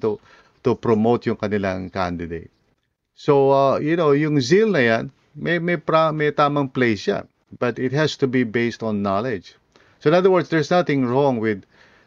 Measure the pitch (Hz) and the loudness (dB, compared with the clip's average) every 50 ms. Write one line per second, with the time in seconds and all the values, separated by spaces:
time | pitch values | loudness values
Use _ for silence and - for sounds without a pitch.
0 | - 110 104 - _ _ - - _ _ _ _ - 127 113 - - 113 113 104 | -4 -4 -4 -4 _ _ -20 -20 _ _ _ _ -2 -2 -2 0 0 0 2 2
1 | 110 117 120 110 - 120 107 - - 104 101 104 98 98 92 92 92 90 - 98 | 4 2 2 2 0 -2 -4 -2 -4 -2 -2 -2 -2 -2 -4 -6 -8 -8 -6 -4
2 | 92 87 87 82 85 82 85 82 - - _ _ _ _ _ _ _ _ _ _ | -4 -4 -4 -6 -8 -8 -10 -12 -12 -16 _ _ _ _ _ _ _ _ _ _
3 | _ _ _ _ - - 143 139 135 135 139 139 139 135 120 90 139 151 165 170 | _ _ _ _ 0 2 2 4 4 4 4 4 4 2 0 0 0 -2 -2 0
4 | 165 147 139 143 156 156 151 147 123 117 170 202 226 220 190 151 123 117 113 117 | 2 2 2 2 2 0 0 0 0 2 2 2 2 2 2 2 2 2 2 0
5 | 131 139 _ _ _ _ - 147 143 151 170 175 170 175 175 160 - - 160 160 | -2 -6 _ _ _ _ -16 -10 -6 -4 -4 -2 -2 -4 -4 -4 -4 0 0 2
6 | 160 160 151 156 151 147 143 - 147 143 147 147 139 131 - 135 127 117 110 98 | 2 2 0 0 -2 -2 0 2 0 0 2 0 -4 -2 -2 0 0 0 0 0
7 | - - - - - - _ _ _ _ - - 123 120 113 - 127 127 131 147 | -2 -4 -4 -4 -6 -12 _ _ _ _ -10 -6 -4 -4 -4 -2 -4 -4 -2 0
8 | 156 143 - - 143 131 120 131 123 113 101 120 117 117 110 - 113 110 107 101 | -2 -2 -2 -2 -2 0 0 0 -2 0 -2 -2 -2 -2 -4 -4 -6 -4 -4 -2
9 | 101 101 95 98 113 131 113 90 - - - _ _ _ _ _ _ _ _ _ | -2 -2 -2 -2 -2 -4 -6 -8 -10 -16 -20 _ _ _ _ _ _ _ _ _
10 | - 151 160 180 180 196 185 175 143 - 165 160 147 - 180 180 165 - 147 139 | 0 2 2 4 4 4 4 4 2 0 0 -2 0 2 2 0 2 2 0 0
11 | 131 120 123 135 143 139 127 113 107 113 107 98 - _ _ _ _ _ _ _ | 0 0 2 2 2 2 2 0 0 -2 -2 -4 -6 _ _ _ _ _ _ _
12 | _ | _